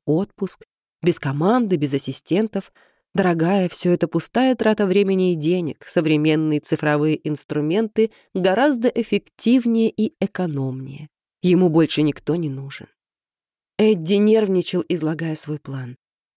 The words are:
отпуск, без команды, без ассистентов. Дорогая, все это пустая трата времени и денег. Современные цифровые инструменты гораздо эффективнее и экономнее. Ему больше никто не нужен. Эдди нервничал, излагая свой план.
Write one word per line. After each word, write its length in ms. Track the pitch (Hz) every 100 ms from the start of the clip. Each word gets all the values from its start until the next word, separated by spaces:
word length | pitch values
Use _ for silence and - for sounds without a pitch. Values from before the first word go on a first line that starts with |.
| -
отпуск, 580 | 156 202 - 190 - - _ _ _
без 160 | 170 -
команды, 580 | 143 143 180 247 214 170
без 180 | 143
ассистентов. 800 | 135 - - - 180 220 196 - _ _ _ _
Дорогая, 540 | - 180 165 165 196 180
все 240 | - 180
это 160 | 175 170
пустая 460 | 170 - 233 262
трата 320 | 247 220 214 196
времени 460 | 190 196 190 180
и 40 | 165
денег. 480 | 151 180 160 - -
Современные 720 | 175 160 151 156 156 156 151
цифровые 680 | - 156 151 147 156 156 151
инструменты 800 | 151 - 151 151 196 220 - 220 _ _
гораздо 540 | 185 185 196 294 247 240
эффективнее 1040 | - 220 202 _ - 226 254 233 226 226
и 240 | - 214 -
экономнее. 880 | 196 - 180 139 131 131 135 139 151 _ _ _
Ему 260 | 180 180 180
больше 340 | 160 151 -
никто 340 | 151 - - 170
не 120 | 156
нужен. 380 | 135 139 - - _ _ _ _ _ _ _ _ -
Эдди 320 | 214 190 160
нервничал, 720 | 202 208 220 208 185 170 180 -
излагая 460 | 170 156 160 165
свой 240 | 156 147 151
план. 380 | - 135 123 123 _ _ _